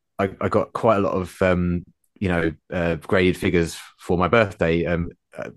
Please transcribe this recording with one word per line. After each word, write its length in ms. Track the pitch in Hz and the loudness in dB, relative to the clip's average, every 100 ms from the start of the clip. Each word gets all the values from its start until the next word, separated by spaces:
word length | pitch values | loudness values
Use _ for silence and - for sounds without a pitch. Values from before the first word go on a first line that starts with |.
| _ - | _ -4
I, 120 | 101 - | -4 -2
I 80 | 101 | -2
got 240 | 107 - | 0 -2
quite 240 | - 117 101 | 0 2 2
a 60 | |
lot 100 | 98 | 0
of, 300 | 95 90 - | -2 -6 0
um, 420 | 92 90 87 87 - _ _ _ | 0 2 0 -4 -8 _ _ _
you 120 | 95 | -2
know, 240 | 87 82 76 _ | 0 -2 -4 _
uh, 240 | 90 85 82 | -4 -2 -4
graded 400 | - 185 - - | 0 2 4 2
figures 420 | 95 87 82 - - _ | 0 2 0 -4 -16 _
for 180 | - 90 | -4 0
my 120 | 87 | 2
birthday, 560 | 117 104 - 82 85 85 | 4 2 0 0 0 0
um, 240 | 85 85 - _ - | -2 -4 -10 _ -14
uh, 120 | - | -12